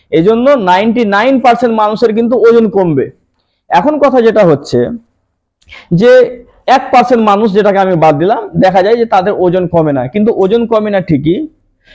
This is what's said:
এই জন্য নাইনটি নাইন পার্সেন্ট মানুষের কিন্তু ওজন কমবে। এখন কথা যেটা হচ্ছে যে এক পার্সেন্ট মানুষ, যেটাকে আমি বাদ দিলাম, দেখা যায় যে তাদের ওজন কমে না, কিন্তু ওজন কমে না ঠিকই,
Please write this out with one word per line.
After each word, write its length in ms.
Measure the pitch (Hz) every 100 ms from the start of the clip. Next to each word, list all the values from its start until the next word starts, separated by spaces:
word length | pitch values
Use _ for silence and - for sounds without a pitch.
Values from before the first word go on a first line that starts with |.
| _
এই 120 | 160
জন্য 280 | 185 226 262
নাইনটি 540 | 277 180 185 220 226
নাইন 360 | 208 196 254 262
পার্সেন্ট 340 | 247 233 247
মানুষের 400 | 220 208 214 226
কিন্তু 220 | 220 233 240
ওজন 340 | 233 233 220
কমবে। 400 | 196 175 139 107 - _ _ _ _ -
এখন 300 | 175 247 302
কথা 220 | 277 254
যেটা 240 | 226 214
হচ্ছে 440 | 175 143 - 123 120 120 _ _ _ _ _ _ _ - -
যে 520 | 170 240 254 240 - - _ -
এক 220 | 269 -
পার্সেন্ট 300 | 254 240 240
মানুষ, 300 | 214 202 226
যেটাকে 260 | 202 202 196
আমি 160 | 190
বাদ 240 | 170 160 143
দিলাম, 300 | 180 294 403 170
দেখা 220 | 185 185
যায় 140 | 196 240
যে 80 |
তাদের 300 | 226 202 190 151
ওজন 280 | 180 185 175
কমে 260 | 170 156
না, 140 | 139 123
কিন্তু 260 | 208 214 202
ওজন 300 | 190 233 226
কমে 240 | 226 214
না 100 | 196
ঠিকই, 460 | - 139 156 214 311 _ _ _ _